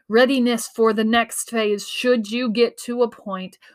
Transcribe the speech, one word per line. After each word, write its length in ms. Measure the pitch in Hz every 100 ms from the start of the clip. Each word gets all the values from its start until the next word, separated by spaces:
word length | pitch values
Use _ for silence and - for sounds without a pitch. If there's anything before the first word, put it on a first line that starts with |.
| -
readiness 600 | 220 254 269 240 233 -
for 260 | - 220
the 100 | 214
next 460 | 220 233 233 - -
phase 380 | 233 208 202 -
should 420 | - 247 247 202
you 220 | 233 254
get 260 | 220 233 -
to 220 | - 240
a 80 | 233
point 480 | - 208 185 185 - -